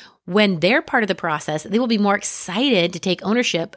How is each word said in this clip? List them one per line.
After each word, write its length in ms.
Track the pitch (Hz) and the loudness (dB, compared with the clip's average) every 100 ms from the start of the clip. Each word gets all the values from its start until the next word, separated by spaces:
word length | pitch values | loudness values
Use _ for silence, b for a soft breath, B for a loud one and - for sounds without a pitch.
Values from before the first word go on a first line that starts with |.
| B B - | B B -2
When 340 | 185 208 180 | 2 2 4
they're 220 | 170 269 | 2 2
part 200 | 311 254 | 0 0
of 60 | 220 | 0
the 60 | 185 | -2
process, 500 | 175 151 - 156 - | -2 -4 -2 -6 -2
they 140 | 208 | -2
will 100 | 254 | 0
be 100 | 226 | 2
more 160 | 202 202 | 2 0
excited 800 | - - - 185 277 214 170 | 0 -4 -4 -2 2 2 0
to 80 | 170 | -2
take 240 | 196 175 190 | -4 -2 0
ownership 500 | 226 240 170 160 | 0 0 -2 -4